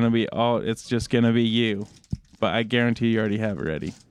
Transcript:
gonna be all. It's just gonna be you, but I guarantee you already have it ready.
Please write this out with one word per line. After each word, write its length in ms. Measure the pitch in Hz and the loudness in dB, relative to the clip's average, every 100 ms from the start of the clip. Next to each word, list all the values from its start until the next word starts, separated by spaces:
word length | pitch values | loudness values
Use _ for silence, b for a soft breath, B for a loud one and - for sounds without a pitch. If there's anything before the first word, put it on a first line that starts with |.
gonna 100 | 117 | 2
be 160 | 117 110 | 2 0
all. 280 | - 117 120 | 0 0 0
It's 320 | - 113 - | -2 -6 -4
just 200 | 120 - | -4 0
gonna 220 | 117 117 | 2 4
be 120 | 117 | 4
you, 440 | 117 113 113 101 107 - _ - - - | 2 2 0 -2 -6 -16 _ -10 -10 -4
but 120 | 101 | -2
I 100 | 104 | 0
guarantee 440 | 113 120 120 113 117 | 0 0 2 0 0
you 120 | 110 | 0
already 180 | 107 104 | 0 -2
have 220 | 110 87 | -2 -4
it 40 | |
ready. 300 | 78 76 78 - _ | -4 -4 -6 -12 _